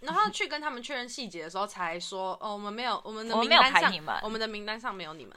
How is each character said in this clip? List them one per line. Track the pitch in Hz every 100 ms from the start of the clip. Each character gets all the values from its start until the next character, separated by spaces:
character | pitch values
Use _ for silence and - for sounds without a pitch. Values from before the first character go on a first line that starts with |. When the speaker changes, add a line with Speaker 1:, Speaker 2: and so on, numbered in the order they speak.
Speaker 1:
然 | 262
后 | 339 427
去 | 196 415
跟 | 294
他 | 302
们 | 247
确 | 240
认 | 277 247
细 | 240 233
节 | 170
的 | 160
时 | 185
候 |
才 | 202 - 175 170
说 | 175 190 190 -
：“哦， | 214
我 | 208
们 | 202
没 | 214
有， | 247 208
我 | -
们 | 220 226
的 |
Speaker 2:
我 | 220
们 | 240
没 |
有 | 330
排 | 262 269 285
你 | 180
们。 |
Speaker 1:
名 | 151
单 | 98
上， |
我 | 214
们 | 220
的 | 220
名 | 214 208
单 | 220
上 | 240
没 | 190
有 | 165
你 | 160
们。” | 135